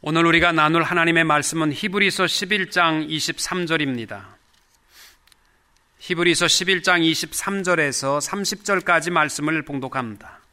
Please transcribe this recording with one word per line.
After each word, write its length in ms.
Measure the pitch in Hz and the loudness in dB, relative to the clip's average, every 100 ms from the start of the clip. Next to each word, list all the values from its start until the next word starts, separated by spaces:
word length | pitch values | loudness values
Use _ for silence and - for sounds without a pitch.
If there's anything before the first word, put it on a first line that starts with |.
| - | -2
오늘 200 | 165 170 | 2 4
우리가 260 | 165 175 | 4 4
나눌 300 | 160 151 165 | 4 4 2
하나님의 420 | 156 175 165 165 | 0 0 2 2
말씀은 480 | 165 147 143 165 156 | 4 2 0 -2 -2
히브리서 540 | 139 208 196 202 170 180 | -2 -4 0 0 2 -2
십일 440 | - 196 208 185 | -2 -2 -2 -2
장 360 | 180 170 156 151 | 0 2 0 -2
이십삼 560 | 156 139 156 - 180 | -4 -4 -6 -6 -4
절입니다. 720 | 170 160 147 123 110 101 92 - _ _ _ _ _ - - _ _ _ _ _ _ _ _ _ | -2 -2 -2 -4 -8 -12 -16 -20 _ _ _ _ _ -20 -20 _ _ _ _ _ _ _ _ _
히브리서 480 | - 165 175 156 170 | -8 0 2 2 2
십일 360 | - 185 185 | 2 2 0
장 200 | 175 175 | 4 4
이십삼 600 | 165 156 156 - - 196 | 4 0 -4 -6 -4 -2
절에서 580 | 185 175 147 131 135 143 | 0 2 0 -2 -2 -2
삼십 460 | 143 196 202 208 - | -2 -4 -4 -6 -2
절까지 440 | 196 180 170 156 | -2 2 0 2
말씀을 520 | 175 151 - 147 160 | 0 0 -2 -2 -2
봉독합니다. 800 | 147 143 131 135 120 104 - - _ | -4 -8 -6 -6 -8 -10 -18 -20 _